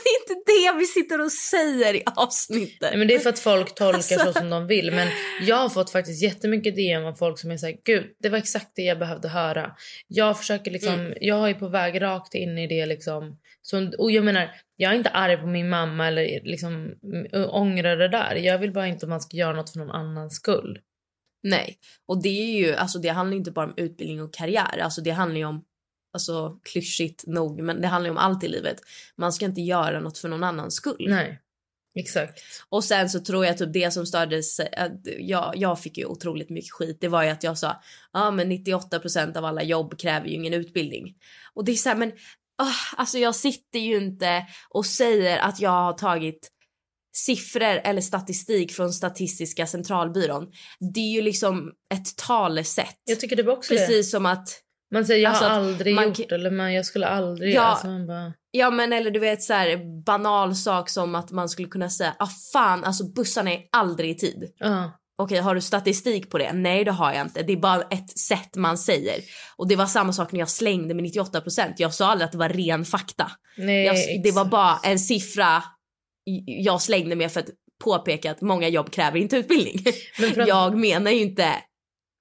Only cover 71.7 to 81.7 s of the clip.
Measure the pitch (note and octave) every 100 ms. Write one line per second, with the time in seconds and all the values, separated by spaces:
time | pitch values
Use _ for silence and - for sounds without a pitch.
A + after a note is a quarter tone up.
71.7 | F3 E3 D#3 F#3+ G3+ E3 E3+ E3 F#3 E3+
72.7 | D#3+ E3 G3 - - - - _ - G3
73.7 | G3 G3 F#3+ - F#3 G3+ F#3+ F#3+ A3 F#3
74.7 | D#3 - F#3+ F#3+ A3 G3 G#3 F3+ D#3+ E3
75.7 | _ _ _ _ _ - F#3+ F#3+ A#2 F#3+
76.7 | F3+ - G3 E3 E3+ E3 E3+ - - _
77.7 | - A3+ F3 F3+ D#3 D#3 D#3 G3+ F#3 E3
78.7 | E3 D3 - D3+ E3 G3+ C4 - D#4+ D#3
79.7 | G3 A#3+ A#3 - - A3 A3+ A3+ F#3+ F#3
80.7 | A3 G#3+ E3+ G3+ A#3 G#3 F#3+ E3 C#3 -